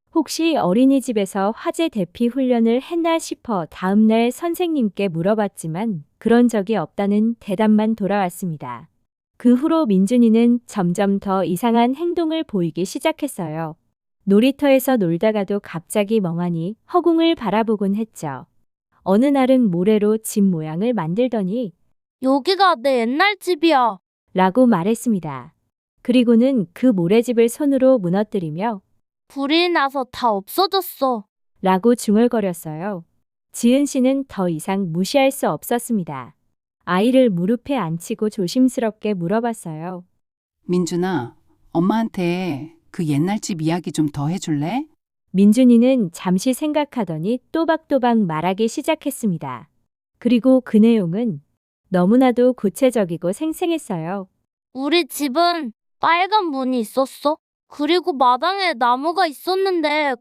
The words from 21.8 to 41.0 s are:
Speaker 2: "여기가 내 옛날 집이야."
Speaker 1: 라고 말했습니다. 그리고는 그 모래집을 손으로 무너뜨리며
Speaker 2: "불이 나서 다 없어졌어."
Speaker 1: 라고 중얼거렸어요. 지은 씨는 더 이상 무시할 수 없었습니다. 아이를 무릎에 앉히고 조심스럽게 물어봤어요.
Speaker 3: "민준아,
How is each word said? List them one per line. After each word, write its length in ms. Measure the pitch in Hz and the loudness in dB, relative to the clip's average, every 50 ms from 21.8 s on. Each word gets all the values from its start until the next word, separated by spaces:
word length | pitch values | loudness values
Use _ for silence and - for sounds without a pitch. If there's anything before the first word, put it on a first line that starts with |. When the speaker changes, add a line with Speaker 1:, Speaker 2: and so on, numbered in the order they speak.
| _ _ _ _ _ _ _ - | _ _ _ _ _ _ _ -4
Speaker 2:
"여기가 520 | 254 262 277 277 247 370 392 349 392 359 320 226 | 0 0 0 0 0 0 0 2 2 2 2 0
내 200 | 233 277 262 240 | 0 0 0 0
옛날 340 | 226 233 262 311 381 415 415 - | 0 0 0 2 2 0 0 -2
집이야." 600 | - 359 359 294 339 330 294 262 247 220 190 - _ _ _ _ _ _ - | -4 -4 -2 0 2 4 4 4 2 0 -2 -6 _ _ _ _ _ _ 0
Speaker 1:
라고 320 | 185 185 190 185 254 254 | 2 2 2 4 4 4
말했습니다. 880 | 240 214 165 170 214 233 - - 247 214 180 165 151 139 127 120 - _ _ _ _ _ _ _ _ _ _ | 4 4 2 2 0 -2 -2 -2 -2 -2 -2 -4 -8 -12 -14 -16 -20 _ _ _ _ _ _ _ _ _ _
그리고는 640 | - 247 247 254 233 233 233 220 247 269 277 226 165 - | -2 2 2 4 4 4 4 4 4 4 2 0 -2 -4
그 140 | - - 247 | -4 0 2
모래집을 640 | 262 208 180 170 170 214 240 233 247 233 233 226 233 | 2 2 2 2 2 2 2 2 2 2 2 2 2
손으로 500 | - - 302 277 277 247 262 262 262 233 | 0 -2 -2 0 2 4 4 4 4 4
무너뜨리며 800 | 180 170 180 202 214 - - 196 165 156 151 170 208 240 214 190 _ _ _ _ _ _ _ _ _ _ | 2 0 0 -2 -2 -2 -4 -6 -6 -6 -6 -6 -6 -6 -6 -8 _ _ _ _ _ _ _ _ _ _
Speaker 2:
"불이 400 | - 277 277 269 320 339 359 359 | -8 -6 -2 0 0 2 2 2
나서 340 | 339 311 277 269 277 269 254 - | 0 0 -2 -2 -4 -6 -8 -8
다 180 | - - 247 226 | -6 -2 -2 0
없어졌어." 920 | 208 196 196 - - 349 381 392 392 381 349 - - - 269 262 240 214 - _ _ _ _ _ _ _ | 0 -2 -4 -4 -2 -2 0 0 0 -2 -4 -6 -6 -4 -2 -2 -2 -4 -6 _ _ _ _ _ _ _
Speaker 1:
라고 320 | 196 185 185 185 202 233 247 | 0 2 2 2 4 2 2
중얼거렸어요. 1080 | - - 220 202 220 240 247 247 220 202 185 175 - - 160 151 156 180 214 202 170 165 _ _ _ _ _ _ _ _ _ | 2 2 2 2 4 2 2 0 -2 -2 -4 -6 -8 -10 -12 -10 -8 -8 -8 -10 -10 -12 _ _ _ _ _ _ _ _ _
지은 340 | - - 233 240 254 285 294 | -6 -2 2 2 2 2 0
씨는 380 | 277 - 262 247 262 269 277 269 - | 0 0 0 0 0 0 -2 -4 -6
더 200 | - 202 185 175 | -4 -4 -2 -2
이상 440 | 165 151 - 196 190 196 196 165 | -2 -4 -4 -4 -4 -2 -2 -2
무시할 380 | 160 180 190 - - 277 269 269 | -2 -4 -2 0 2 2 2 2
수 180 | 269 - 262 202 | 0 0 -2 -4
없었습니다. 880 | 156 - - - 240 240 - - 233 196 165 - 143 131 123 - - _ _ _ _ _ _ _ _ _ - | -4 -4 -4 -4 -4 -4 -4 -4 -4 -4 -4 -6 -10 -12 -14 -16 -20 _ _ _ _ _ _ _ _ _ -6
아이를 460 | 165 180 185 214 262 254 262 254 233 | -2 0 0 2 4 4 4 4 4
무릎에 460 | 180 170 180 196 247 233 - - 285 | 2 0 0 0 -2 -2 -4 -4 -4
앉히고 540 | 247 180 160 165 165 - - 220 - 214 214 | -4 -4 -4 -6 -8 -8 -8 -6 -4 -4 -4
조심스럽게 840 | - - 180 170 - 254 254 254 - 262 233 214 208 _ - 208 208 | -4 -4 -4 -2 0 2 2 2 2 0 -4 -4 -4 _ -6 -4 -4
물어봤어요. 920 | 175 165 170 208 226 240 233 226 - - 170 156 151 165 185 185 175 180 _ _ _ _ _ _ _ _ _ _ _ _ | -4 -4 -2 -2 -2 -2 -4 -6 -8 -10 -12 -12 -10 -10 -12 -12 -14 -16 _ _ _ _ _ _ _ _ _ _ _ _
Speaker 3:
"민준아, 680 | - 180 180 175 160 175 170 | -2 0 0 0 0 -2 -2